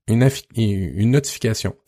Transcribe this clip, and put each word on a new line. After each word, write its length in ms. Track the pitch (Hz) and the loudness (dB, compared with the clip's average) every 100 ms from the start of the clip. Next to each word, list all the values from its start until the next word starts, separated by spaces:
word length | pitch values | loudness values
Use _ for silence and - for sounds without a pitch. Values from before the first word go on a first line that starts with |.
| - | -2
une 140 | 117 | 4
infi-, 240 | 131 - - | 4 2 -8
une 560 | - 110 98 90 76 110 | -2 0 0 -4 0 2
notification. 640 | 135 139 - 117 110 98 - | 2 0 -4 -4 -2 -6 -8